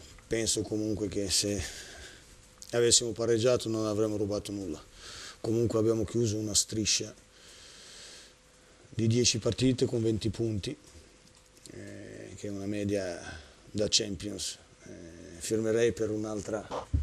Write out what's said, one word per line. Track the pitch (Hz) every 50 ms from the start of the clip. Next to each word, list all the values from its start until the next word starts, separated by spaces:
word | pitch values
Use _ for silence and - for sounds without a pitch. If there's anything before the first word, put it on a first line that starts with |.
| 78 - - - -
Penso | - 113 113 113 107 - 110 104
comunque | - 113 107 107 110 110 95 107 98
che | 87 101 101 92
se | 85 - - 104 101 98 87 - - - - - - - - - - - - - - - - - - - - -
avessimo | - 120 120 120 113 - 123 117
pareggiato | 107 113 117 113 117 113 110 127 123 117 - 113
non | 110 110 110
avremmo | 107 104 101 110 110 107 104
rubato | 107 98 101 101 95 -
nulla. | 101 101 98 90 76 - - - - - - - - - - - - -
Comunque | - 113 110 117 120 110 - 113
abbiamo | 107 113 113 113 107
chiuso | - - 117 120 110 101 107
una | 110 107 101
striscia | - - - - 110 107 98 - - 107 104 - - - - - - - - - - - - - - - - - - - - - - - - - - - - - - - - - - - -
di | - - 113
dieci | 113 113 123 120 - - 117
partite | - 123 104 - 123 131 127 127 131
con | 117 - 120
venti | 110 113 113 104 - 113
punti, | 98 - 117 113 110 104 - 123 135 - - - - - - - - - - - - - - - - - - -
eh, | - 101 101 101 101 101 101 104 104 107 107 107 98
che | 98 - 104
è |
una | 101 98 98
media | 98 107 104 101 101 101 101 95 92 85 85 - - - - - - - - - -
da | - 104 104 101
Champions. | - - 113 104 98 85 - 104 101 95 - - - - - - - - -
Eh, | - 98 90 87 85 82 85 87 82 87 85
firmerei | - - 110 107 113 110 110 113 117 120
per | - - 110 107
un'altra, | 107 107 107 110 107 104 95 - 110 107 101 - - - - - - -